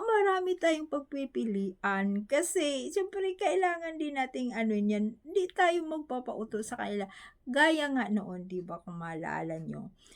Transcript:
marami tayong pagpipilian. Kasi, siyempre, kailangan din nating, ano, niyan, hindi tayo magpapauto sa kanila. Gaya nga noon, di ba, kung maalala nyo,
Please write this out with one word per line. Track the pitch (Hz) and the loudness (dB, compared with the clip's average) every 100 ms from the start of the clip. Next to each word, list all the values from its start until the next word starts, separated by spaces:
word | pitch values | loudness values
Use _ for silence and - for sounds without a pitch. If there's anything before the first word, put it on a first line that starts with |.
marami | 453 427 403 370 370 359 | 4 4 6 4 2 2
tayong | 330 311 311 | 2 2 0
pagpipilian. | 285 277 277 269 247 226 196 196 185 202 196 196 202 208 | -6 -4 -6 -4 -2 0 0 -2 -2 -2 2 0 0 0
Kasi, | 277 349 370 294 277 254 | 0 2 2 2 0 -2
siyempre, | 392 392 392 381 370 | -2 -2 -2 -4 0
kailangan | 381 370 370 339 330 | 2 4 2 0 -4
din | 320 302 277 | -4 -4 -2
nating, | 254 262 247 233 | -4 -2 -4 0
ano, | 226 | 0
niyan, | 208 208 208 214 233 | 2 2 2 0 -4
hindi | 302 392 359 | -2 0 0
tayo | - 359 349 311 | 4 4 4 -2
magpapauto | 320 302 254 247 - 220 208 220 | -6 -4 -6 -4 -6 -6 -6 -6
sa | 233 | -6
kanila. | 208 208 196 - - - - | -4 -4 -6 -10 -20 -16 -2
Gaya | 262 311 320 294 | 4 6 6 2
nga | 262 202 | 0 2
noon, | 208 185 180 180 | 0 0 -8 -6
di | 185 | -6
ba, | 175 170 | -6 -10
kung | - 170 | -8 -8
maalala | 165 160 160 156 165 160 | -6 -6 -4 -4 -4 -4
nyo, | 156 147 - - - | -6 -8 -10 -16 -20